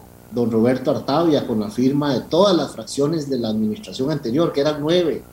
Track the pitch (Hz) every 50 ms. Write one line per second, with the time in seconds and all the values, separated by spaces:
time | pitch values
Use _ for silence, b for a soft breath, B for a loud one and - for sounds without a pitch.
0 | - - - - - - - 123 120 117 113 110 110 123 127 123 - 156 139 113
1 | 110 - 135 151 170 170 147 131 - - 120 110 104 107 104 - 123 131 139 143
2 | 147 147 135 110 - - - 160 196 208 185 165 143 123 - - 110 - - 131
3 | 139 147 170 165 143 143 135 123 113 110 110 110 107 107 107 - - - 95 -
4 | 131 143 160 147 - 117 113 147 170 160 - 143 139 151 151 147 143 151 170 180
5 | 180 156 120 95 - -